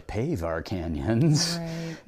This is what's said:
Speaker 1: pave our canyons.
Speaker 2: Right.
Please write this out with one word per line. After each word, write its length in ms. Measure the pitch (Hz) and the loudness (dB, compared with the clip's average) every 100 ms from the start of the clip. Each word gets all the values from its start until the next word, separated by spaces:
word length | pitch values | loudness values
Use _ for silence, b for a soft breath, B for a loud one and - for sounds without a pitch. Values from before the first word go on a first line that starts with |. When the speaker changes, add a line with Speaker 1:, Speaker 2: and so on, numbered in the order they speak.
| - | -4
Speaker 1:
pave 360 | 104 139 127 | -4 -2 -2
our 180 | 85 82 | -2 -2
canyons. 920 | - 95 82 78 71 113 135 147 170 170 | -2 -4 -2 -2 2 4 6 6 2 -2
Speaker 2:
Right. 380 | - 165 165 160 | -6 -6 -8 -10